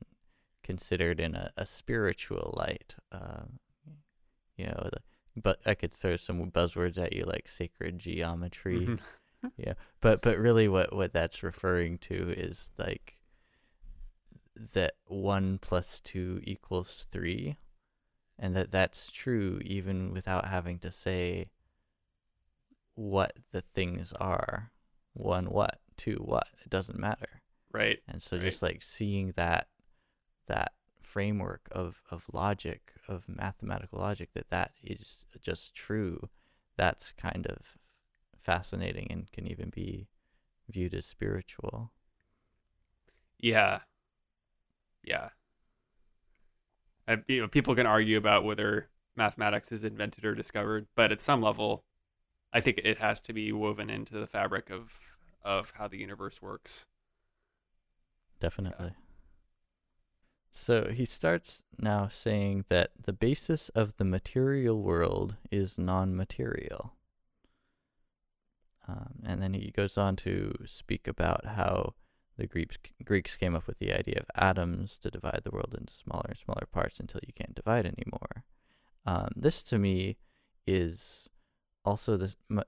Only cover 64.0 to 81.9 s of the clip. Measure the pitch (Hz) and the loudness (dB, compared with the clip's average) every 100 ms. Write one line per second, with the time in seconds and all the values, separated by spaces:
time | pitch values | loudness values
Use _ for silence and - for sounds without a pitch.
64 | 98 95 - 127 135 139 120 110 98 85 | 0 0 0 0 2 4 4 2 4 4
65 | 85 - 95 104 - 101 95 - 90 92 | 4 2 -2 -4 -2 0 0 0 2 2
66 | 95 92 95 - 127 - - - - - | 2 0 -2 -4 -4 -4 -6 -8 -10 -14
67 | _ _ _ _ _ _ _ _ _ _ | _ _ _ _ _ _ _ _ _ _
68 | _ _ _ _ _ _ _ _ 92 101 | _ _ _ _ _ _ _ _ -12 -10
69 | - - - 92 95 98 104 - 101 - | -10 -10 -4 -2 0 -2 -2 0 2 4
70 | 98 95 101 95 101 - - - - - | 2 2 0 -2 -2 -6 -10 -12 -4 -4
71 | - - 85 - - 104 92 92 - - | -2 2 2 2 0 0 2 2 0 -6
72 | _ _ _ - - 85 - - - - | _ _ _ -6 -4 -2 -4 -6 -12 -10
73 | - 101 - - 92 82 - - 98 92 | 2 2 2 -2 0 0 -2 -4 0 0
74 | - - - - 95 92 87 87 98 - | 0 -2 -2 4 4 6 2 -2 -4 -6
75 | - - - - - - - - - - | -8 -4 -2 -2 -2 -4 -4 -6 -10 -12
76 | - - - - - - - - - - | -8 -6 -6 -8 -6 -4 -4 -2 -2 -4
77 | - - - - - - 110 117 95 - | -10 -10 -10 -10 -10 -2 2 4 2 -4
78 | - - - - - _ _ _ _ _ | -6 -6 -8 -12 -16 _ _ _ _ _
79 | - 90 98 - 151 - - 104 98 92 | -2 0 0 2 2 2 2 4 4 4
80 | 95 - _ _ _ _ - 95 82 87 | 0 -4 _ _ _ _ 2 2 2 -2
81 | - - - _ _ _ _ _ 104 | -12 -14 -18 _ _ _ _ _ 0